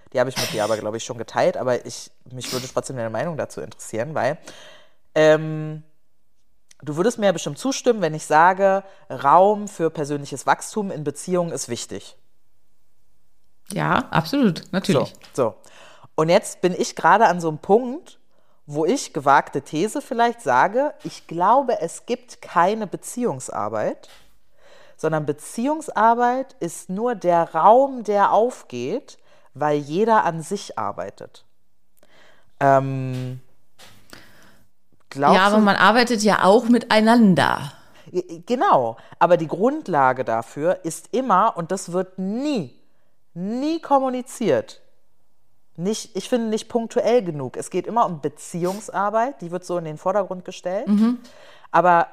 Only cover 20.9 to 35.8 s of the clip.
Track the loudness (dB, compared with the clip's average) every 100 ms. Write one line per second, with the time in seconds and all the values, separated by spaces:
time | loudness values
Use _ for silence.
20.9 | -6 -14 -14 -12 -2 2 2 2 -4 -4
21.9 | -10 -8 -8 -8 -20 -4 2 2 0 -6
22.9 | -10 -12 -6 -4 -4 -8 -8 -6 -4 -4
23.9 | -6 -16 -20 -20 -20 -20 -20 -20 -20 -20
24.9 | -6 -4 -2 -4 -6 -8 -6 -4 -4 -4
25.9 | 2 2 4 2 0 -6 -8 -10 -10 -10
26.9 | -6 -4 -4 0 0 0 2 6 6 4
27.9 | -2 -2 2 4 4 2 -2 -12 -8 -6
28.9 | -6 -10 -20 -20 -20 -20 -4 -2 -2 -2
29.9 | -2 2 2 2 -4 -8 -10 -10 -8 -8
30.9 | -8 -12 -12 -20 -20 -20 -20 -20 -20 -20
31.9 | -20 -20 -20 -20 -20 -20 0 4 4 2
32.9 | -6 -6 -8 -10 -12 -18 -20 -20 -20 -20
33.9 | -20 -20 -20 -20 -20 -20 -20 -20 -20 -20
34.9 | -20 -16 0 6 6 6 6 4 6